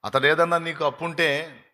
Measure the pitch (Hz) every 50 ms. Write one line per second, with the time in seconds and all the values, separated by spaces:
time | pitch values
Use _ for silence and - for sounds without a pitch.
0 | - - - 135 131 143 156 156 170 170 170 170 165 165 156 151 160 143 127 -
1 | 160 170 156 143 185 156 139 147 160 160 135 - _ _